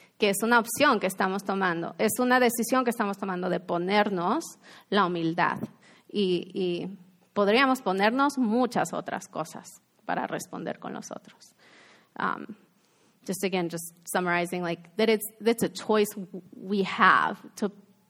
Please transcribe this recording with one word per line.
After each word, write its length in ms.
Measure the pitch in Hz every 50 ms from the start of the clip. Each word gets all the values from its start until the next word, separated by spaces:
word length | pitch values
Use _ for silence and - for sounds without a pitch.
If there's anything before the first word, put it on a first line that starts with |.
| - _ _
que 140 | - 214 202
es 120 | 196 196
una 180 | 226 226 240 233
opción 400 | 220 233 - - 277 294 247 202
que 80 | 196 190
estamos 360 | 190 - 202 190 190 202 196
tomando, 500 | - 196 196 190 180 165 170 165 - - -
es 140 | 220 220 220 -
una 180 | 254 247 247 254
decisión 460 | 254 233 233 - 220 - 254 262 254
que 60 | 233
estamos 280 | 226 - 220 202 196 -
tomando 320 | 196 196 180 180 180 180
de 80 | 175 175
ponernos 840 | - - 180 170 175 185 202 214 208 214 202 180 170 185 247 320 - - - _ - - - - - -
la 160 | - 208 196
humildad 520 | 180 180 170 165 165 165 175 160 - - - - - - _ _ - - _ _ -
y, 420 | - 202 202 185 180 175 - - -
y 440 | 202 185 180 175 170 165 185 196 - - _ _ _ _ _ -
Podríamos 460 | 202 202 196 214 247 277 262 262 254
ponernos 540 | - 196 185 190 202 220 233 269 277 285 277 262
muchas 540 | 254 208 214 247 254 240 - 180 151 170
otras 360 | - - - - - - - -
cosas 520 | - 160 156 - - - - - - - _ _ _ _ -
para 220 | - 175 175 -
responder 520 | - - - - - - - - - - -
con 140 | - -
los 180 | - - - -
otros. 440 | - - _ - - _ - - _ _ _ - - - - - - _ _ _ - -
Um, 380 | - - - - - - 208 _ _ _ _ _ _ _ _ _ _ _ _ _ -
just 180 | - 185 - -
again, 240 | 190 185 185 170 165
just 260 | 170 165 - - - _ -
summarizing, 580 | - - 190 180 175 175 175 175 175 185 180
like, 320 | 180 170 170 - - - -
that 120 | - 220 220
it's, 180 | 220 208 - - - -
that's 220 | 202 226 233 233
a 60 | 196 165
choice 420 | - - - - 214 214 208 202
w-, 320 | - 214 185 - - 180 - - -
we 280 | - - 190 208 196
have 560 | 190 - - - 214 185 147 110 76 82 202 - - - -
to 140 | - 220 196 - - - _ _ _ _